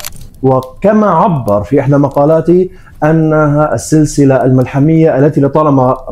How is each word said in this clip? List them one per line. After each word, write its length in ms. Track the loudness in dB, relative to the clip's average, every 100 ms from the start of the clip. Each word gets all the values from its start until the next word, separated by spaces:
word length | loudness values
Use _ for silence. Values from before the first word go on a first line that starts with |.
| -14 -14 -20 -4
وكما 680 | -2 0 -4 -4 0 0 2
عبر 520 | 0 0 -2 -2 -2
في 180 | 0 -2
إحدى 160 | 0 0
مقالاته 720 | 0 0 0 0 2 0 0 -8 -20 -4
أنها 720 | 0 0 0 0 0 0 0
السلسلة 680 | -4 -2 0 0 2 2 2
الملحمية 760 | 2 0 0 0 0 2 2 2
التي 220 | 0 0
لطالما 560 | 0 0 0 2 0 -2 -2